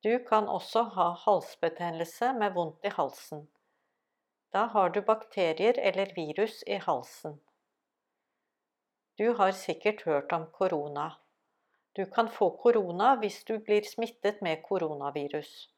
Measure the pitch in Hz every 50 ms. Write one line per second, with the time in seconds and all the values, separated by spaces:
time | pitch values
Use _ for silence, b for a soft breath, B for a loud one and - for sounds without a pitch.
0 | - 214 226 247 247 - - 214 214 202 - 185 - - - 226 233 220 196 190
1 | 175 175 175 170 - - 208 175 147 - - _ - 170 165 - 175 175 165 165
2 | 170 165 - - 233 247 269 240 214 202 185 175 175 160 156 _ - 202 196 -
3 | 160 135 - - - - - 151 147 151 _ _ _ _ _ _ _ _ _ _
4 | _ _ _ _ _ _ _ _ _ _ _ 190 214 233 214 214 - 175 175 208
5 | 202 208 220 220 - - - - 277 165 160 - 220 220 247 - - 196 180 185
6 | 196 196 - - 160 151 151 - 208 220 - - - - 202 196 - - 160 131
7 | 131 - - - - 156 151 147 _ _ _ _ _ _ _ _ _ _ _ _
8 | _ _ _ _ _ _ _ _ _ _ _ _ _ _ _ _ _ _ _ _
9 | _ _ _ _ 208 233 240 233 196 190 190 190 - - 165 - - 208 214 208
10 | - 170 156 143 139 - - 165 160 160 _ - 196 185 175 151 147 147 143 143
11 | 147 160 160 _ _ _ _ _ _ _ _ _ _ _ _ _ _ _ _ -
12 | 190 190 - - 226 220 - - 214 180 - - - 240 233 220 196 180 170 180
13 | 208 247 269 240 220 202 196 - - - 220 220 220 - 208 208 208 - - -
14 | 226 226 - _ _ 202 214 208 202 175 160 160 160 - 196 185 170 156 151 143
15 | 139 143 139 151 139 147 - 151 147 - - - - - _